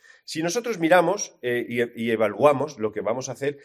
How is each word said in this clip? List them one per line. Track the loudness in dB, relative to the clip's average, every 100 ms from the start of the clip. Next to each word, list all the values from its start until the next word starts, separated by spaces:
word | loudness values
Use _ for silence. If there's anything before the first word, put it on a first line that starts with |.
| -20 -20
Si | -12 -6
nosotros | -4 -4 -4 0
miramos, | 4 4 4 0 -6 -8
eh, | -4 -2 -2
y, | -2 -2 -2
y | -2
evaluamos | 2 0 4 4 4 -2 -4
lo | -4
que | -2
vamos | -4 -4 -6
a |
hacer, | -6 -6 -6